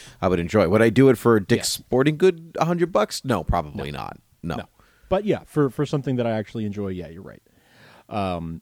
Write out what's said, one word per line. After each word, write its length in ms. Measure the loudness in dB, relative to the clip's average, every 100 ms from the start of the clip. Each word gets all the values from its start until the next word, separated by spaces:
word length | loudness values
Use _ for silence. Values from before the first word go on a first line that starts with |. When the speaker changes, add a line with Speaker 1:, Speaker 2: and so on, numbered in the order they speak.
| -18 -4
Speaker 1:
I 80 | 0
would 100 | 0
enjoy. 300 | 2 2 4
Would 120 | 4
I 80 | 4
do 200 | 6 6
it 80 | 6
for 200 | 4 4
Dick's 360 | 2 -2 -2 -8
Speaker 2:
Yeah. 60 |
Speaker 1:
Sporting 340 | -2 0 2 4
Good, 380 | 2 2 -8 -4
a 60 |
hundred 280 | -2 0 0
bucks? 320 | 0 -2 -4
No, 180 | -2 -2
probably 480 | 0 -2 -2 -8 -8
Speaker 2:
No. 60 | -8
Speaker 1:
not. 200 | -12 -14 _ -12
No. 140 | -8
Speaker 2:
No. 80 | -8 -10 _ _ _ -4
But 160 | -2
yeah, 160 | 0 -4
for, 240 | -2 -2 0
for 160 | 0
something 300 | -4 -4 -2
that 100 | -2
I 60 | -2
actually 340 | -2 -6 -6
enjoy, 220 | -6 -6 -6
yeah, 200 | -8 -10
you're 140 | -16
right. 220 | -18 -20 _ _ _ _ -20 -20 -8
Um, 520 | -4 -2 -2 -6 -8